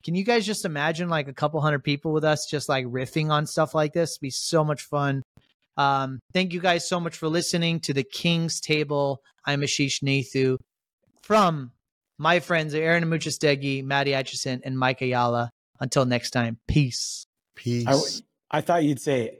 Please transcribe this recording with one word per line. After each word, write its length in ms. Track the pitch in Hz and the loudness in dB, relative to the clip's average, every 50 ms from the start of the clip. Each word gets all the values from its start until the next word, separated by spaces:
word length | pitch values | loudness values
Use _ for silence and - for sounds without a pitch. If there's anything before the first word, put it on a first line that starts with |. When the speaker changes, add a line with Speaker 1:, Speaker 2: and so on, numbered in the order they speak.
| _ | _
Speaker 1:
can 100 | - 165 | -2 -2
you 80 | 185 196 | 0 2
guys 200 | 214 240 240 202 | 2 2 2 2
just 180 | 202 208 196 - | 0 -4 -4 -4
imagine, 440 | 190 151 147 147 156 170 156 180 175 | -4 -2 0 0 0 0 -2 -2 -2
like, 200 | 165 156 143 143 | 0 -2 -2 -4
a 40 | 131 | -4
couple 280 | - 151 147 151 156 | -2 -2 0 0 2
hundred 220 | 139 156 147 139 - | 2 2 0 0 0
people 280 | - 143 143 _ 160 151 | 0 -2 0 _ 0 0
with 120 | 156 151 | 2 2
us 220 | 156 151 151 - - | 2 2 0 -2 -4
just, 180 | - 147 - - | -4 -4 -2 0
like, 180 | 143 135 127 | 0 0 0
riffing 440 | 120 120 127 131 131 - 160 156 156 | -2 -4 -4 -6 -2 -2 -2 0 2
on 160 | 151 147 151 | 2 0 0
stuff 260 | 147 - - 156 151 - | 0 0 0 0 2 2
like 180 | 160 156 151 - | 0 0 2 0
this? 200 | 170 170 156 - | -2 -2 -2 -4
It'd 60 | - | -8
be 100 | - 135 | -8 -8
so 340 | 127 - - - - 165 156 | -6 -6 -6 0 2 2 2
much 180 | 151 151 139 - | 2 0 -4 -6
fun. 400 | - - 147 143 143 135 135 131 _ _ - _ _ _ _ _ _ _ | -4 -2 0 0 0 0 -2 -4 _ _ -20 _ _ _ _ _ _ _
Um, 420 | - 143 139 139 135 135 135 135 127 _ _ _ | 0 2 2 2 2 0 -4 -6 -10 _ _ _
thank 200 | 185 185 185 170 | -2 0 0 -2
you 80 | 180 | 0
guys 280 | 170 185 170 170 170 - | 2 2 2 2 0 -2
so 100 | 185 175 | -2 -2
much 160 | 170 165 160 | -2 -4 -6
for 120 | - - 160 | -4 -4 0
listening 520 | 156 175 170 - - 175 170 170 165 165 | 0 0 0 0 0 0 2 2 0 -2
to 120 | - - 143 | -2 -2 -2
the 80 | 139 135 | -2 -2
King's 560 | - - - - 175 170 165 165 165 - - | -4 -6 -2 0 0 2 2 0 -2 -4 -6
Table. 640 | - - 156 151 151 143 147 143 143 139 139 131 _ _ _ _ _ | -2 -2 0 0 0 -2 0 0 0 0 -2 -6 _ _ _ _ _
I'm 140 | - 143 143 143 | -2 -2 -2 0
Ashish 400 | 135 - - 143 135 - - - | -2 0 0 0 -2 -2 -2 0
Nathu 540 | 139 139 135 123 - - 135 131 131 131 127 - _ _ _ _ _ _ _ _ _ _ _ - | 0 0 0 0 -2 0 2 2 2 2 0 -4 _ _ _ _ _ _ _ _ _ _ _ -4
from 480 | - 208 220 202 180 165 147 135 120 _ _ _ _ _ _ _ _ _ _ | 2 4 4 4 4 2 -2 -8 -12 _ _ _ _ _ _ _ _ _ _
my 220 | 147 160 170 175 | 2 2 2 2
friends 340 | - - 175 165 156 156 143 | 2 0 0 0 0 0 -2
Aaron 300 | 156 160 160 170 170 170 | 0 2 2 2 2 2
Amuchastegui, 800 | 160 165 160 - 160 139 - - 151 143 139 139 139 135 135 135 | 0 -2 -2 -2 -4 -4 0 2 2 2 2 0 -2 -2 -2 -2
Maddie 300 | 135 139 139 139 139 139 | -2 0 0 2 2 0
Atchison, 460 | 135 135 - - - - 139 127 127 - | 0 -2 -4 -6 -6 -4 -4 -4 -4 -4
and 120 | 135 131 131 | -6 -2 0
Mike 240 | 131 127 135 - 131 | 0 0 0 0 -2
Ayala. 480 | 127 123 123 123 120 120 120 120 120 _ _ _ _ _ _ | -2 2 2 2 2 2 0 -2 -4 _ _ _ _ _ _
Until 240 | 135 127 - 147 131 | -6 0 2 2 4
next 260 | 123 123 120 - - | 4 2 0 -2 -2
time, 280 | - 127 117 117 113 - _ - | -2 0 0 0 -2 -6 _ 2
peace. 560 | - 156 143 127 117 - - - - - - _ _ _ _ _ _ | 2 4 4 2 0 -6 -8 -8 -10 -12 -14 _ _ _ _ _ _
Speaker 2:
Peace. 300 | - - 120 120 120 120 | -10 -6 -4 -2 -2 2
Speaker 3:
I 60 | 131 135 | 4 2
w-, 160 | 139 - - - - - _ _ _ _ _ | 2 2 0 -6 -10 -12 _ _ _ _ _
I 100 | - 156 | -4 -4
thought 240 | 151 - 175 175 156 | 0 2 2 2 4
you'd 160 | 147 147 123 | 2 0 0
say, 380 | - 151 139 127 113 - - - | 0 0 0 0 0 -2 -6 -8